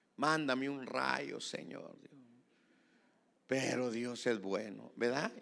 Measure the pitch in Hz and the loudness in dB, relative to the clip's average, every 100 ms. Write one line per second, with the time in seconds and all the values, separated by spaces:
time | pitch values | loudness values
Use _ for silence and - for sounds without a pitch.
0 | _ - 143 156 147 131 135 143 123 131 | _ 0 4 4 4 2 0 -4 -4 0
1 | 131 131 139 - - - - - - - | 2 0 -2 -6 -4 -6 -6 -10 -12 -16
2 | - 139 123 120 _ _ _ _ _ _ | -20 -20 -20 -20 _ _ _ _ _ _
3 | _ _ _ _ - 135 127 123 123 113 | _ _ _ _ 0 0 2 2 2 0
4 | 120 117 127 110 95 95 107 104 117 - | -2 0 2 2 2 0 0 -8 -12 0
5 | 120 135 - - | 2 2 0 -4